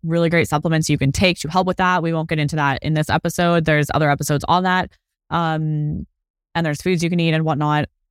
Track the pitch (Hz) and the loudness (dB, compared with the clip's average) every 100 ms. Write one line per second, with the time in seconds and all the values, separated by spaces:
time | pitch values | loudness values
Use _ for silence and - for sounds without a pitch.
0 | 165 170 170 170 120 151 165 160 160 147 | -4 0 2 2 2 0 0 0 0 0
1 | 139 - 185 170 - 185 185 185 185 180 | 0 2 2 2 -2 0 0 0 0 2
2 | 165 160 160 156 147 156 143 131 - 156 | 0 -2 -2 -2 0 0 0 0 -2 -2
3 | 151 160 170 - 175 170 160 151 147 147 | 0 -2 -2 0 2 2 2 2 2 0
4 | 151 143 151 147 - 175 185 185 - _ | 2 0 0 -2 0 0 2 0 -2 _
5 | _ _ - 165 165 156 156 151 151 - | _ _ -6 -4 -2 -2 -2 -2 -4 -6
6 | - _ _ _ _ 170 160 147 180 175 | -10 _ _ _ _ -4 -2 -2 -2 0
7 | 170 175 165 156 156 147 151 151 - _ | 0 0 2 2 0 0 0 0 -2 _
8 | _ | _